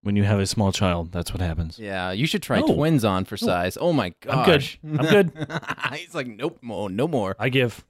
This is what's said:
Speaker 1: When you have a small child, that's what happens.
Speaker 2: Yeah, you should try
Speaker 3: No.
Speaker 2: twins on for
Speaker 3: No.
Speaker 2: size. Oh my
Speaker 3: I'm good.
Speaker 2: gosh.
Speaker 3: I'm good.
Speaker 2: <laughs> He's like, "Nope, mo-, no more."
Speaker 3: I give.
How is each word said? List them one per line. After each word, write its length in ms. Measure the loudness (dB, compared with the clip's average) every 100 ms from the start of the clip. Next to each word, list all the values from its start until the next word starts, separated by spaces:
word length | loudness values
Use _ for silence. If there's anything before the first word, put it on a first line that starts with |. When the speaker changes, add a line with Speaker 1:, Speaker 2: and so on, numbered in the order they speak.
Speaker 1:
When 120 | 2 2
you 80 |
have 160 | 4 2
a 60 | 2
small 260 | 2 0
child, 400 | 2 0 0 -2
that's 220 | -6 -6
what 80 | -2
happens. 380 | -2 -2 -4 -6
Speaker 2:
Yeah, 320 | -8 -4 -4
you 160 | -2 0
should 160 | -2
try 160 | 0 0
Speaker 3:
No. 160 | 2 2
Speaker 2:
twins 280 | 4 4
on 220 | 4 0 -2
for 100 | -4
Speaker 3:
No. 60 | -2
Speaker 2:
size. 300 | 0 -2 -2
Oh 100 | 0
my 220 | 0 0 -6 -4
Speaker 3:
I'm 160 | 2 4
good. 160 | 4
Speaker 2:
gosh. 180 | 2 -10
Speaker 3:
I'm 220 | -6 -2 4
good. 240 | 4 4 -2 -8 -8 -8 -6 -6
Speaker 2:
<laughs> 20 | -8
He's 180 | -10
like, 140 | -8 -8
"Nope, 320 | -6 -8 -8
mo-, 260 | -10 -6 -4
no 200 | -2 -2
more." 280 | 0 -2 -2
Speaker 3:
I 100 | 0
give. 340 | 2 0 -2